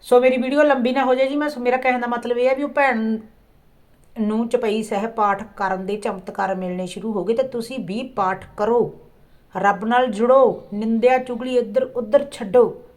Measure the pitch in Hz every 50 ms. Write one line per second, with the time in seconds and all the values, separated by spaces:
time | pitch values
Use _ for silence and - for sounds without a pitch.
0 | _ - 254 247 247 262 254 254 247 254 269 285 302 294 277 262 226 247 254 277
1 | 262 247 254 254 269 262 277 294 294 294 285 240 240 247 247 254 254 262 247 247
2 | 240 233 240 233 240 254 240 240 247 254 269 262 285 285 285 294 285 269 247 220
3 | 220 220 220 220 - - _ _ _ _ _ _ _ _ _ _ _ _ _ _
4 | _ _ - 233 220 208 214 220 233 233 - 240 240 220 202 226 220 - 226 196
5 | 202 226 226 - 214 202 202 196 220 - - - 208 190 190 185 185 190 202 214
6 | 208 233 202 185 - - - - 196 190 190 185 185 180 180 180 185 175 - 202
7 | 180 226 220 202 175 185 226 226 262 262 262 240 226 233 262 262 202 160 190 226
8 | 262 262 - - 196 185 190 185 - - - - 208 220 233 240 208 - - -
9 | - - _ _ _ _ _ - _ _ _ 190 190 202 202 180 202 220 240 247
10 | 254 247 208 196 226 240 254 269 262 226 170 - - - - 208 220 226 226 226
11 | 220 247 254 262 254 - 247 226 254 254 254 247 233 202 202 262 262 254 - 240
12 | 233 208 214 277 277 - - - 233 196 180 247 233 - - - - - _